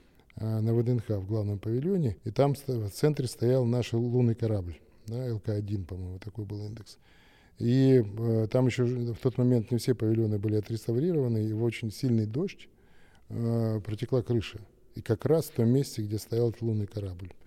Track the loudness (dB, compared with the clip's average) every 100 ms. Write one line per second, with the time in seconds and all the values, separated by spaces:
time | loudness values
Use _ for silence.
0 | _ _ _ -8 -4 0 2 2 2 0
1 | 0 -4 -2 -2 -2 -2 -2 -2 0 0
2 | 0 -2 -4 2 2 2 -4 -4 -4 0
3 | 2 2 -2 0 2 4 4 0 0 -2
4 | 0 2 2 2 0 -2 -4 -10 -18 -18
5 | -10 -8 -6 -4 -4 -4 -2 -6 -6 -8
6 | -10 -10 -12 -10 -10 -8 -10 -12 -16 -20
7 | _ -20 _ _ -20 -4 2 6 6 6
8 | 4 -2 0 0 2 2 2 2 0 0
9 | -4 -2 -2 2 4 2 2 -2 0 0
10 | 2 2 2 0 0 -2 -2 -6 -2 0
11 | 0 0 0 0 0 0 -2 -2 -8 -4
12 | 0 2 0 -2 -4 -8 -18 -20 -20 -20
13 | -20 -20 -12 -4 0 2 0 -2 -4 -6
14 | 0 0 2 0 -2 -8 -18 _ -16 -12
15 | -2 0 2 2 2 2 4 4 2 -4
16 | -6 -6 -4 0 0 0 -2 -2 -4 -6
17 | -8 -10 -12 -16